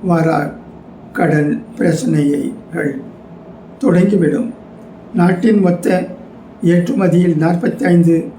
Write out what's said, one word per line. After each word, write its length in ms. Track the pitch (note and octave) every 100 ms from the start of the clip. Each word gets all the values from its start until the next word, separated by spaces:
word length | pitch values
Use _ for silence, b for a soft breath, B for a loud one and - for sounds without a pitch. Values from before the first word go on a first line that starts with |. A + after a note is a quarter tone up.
வாரா 500 | F#3 E3 D#3+ - - - - - - - -
கடன் 500 | - E3+ D3+ D3 - - -
பிரச்சனைகள் 1200 | F3+ D#3 - D#3 C#3+ C#3+ - - - E3 D3+ C3 - - - - - - - -
தொடங்கிவிடும். 720 | - E3+ G3+ G3+ D3 - - - - - - - - -
நாட்டின் 440 | F3 F3+ A3+ G#3
மொத்த 480 | F3+ F3 - F3+ - - - - - -
ஏற்றுமதியில் 760 | E3+ F3 F3 - F#3 E3+ F3+ D#3
நாற்பத்தைந்து 880 | D#3+ F3 - - C#4 F3 E3 E3 -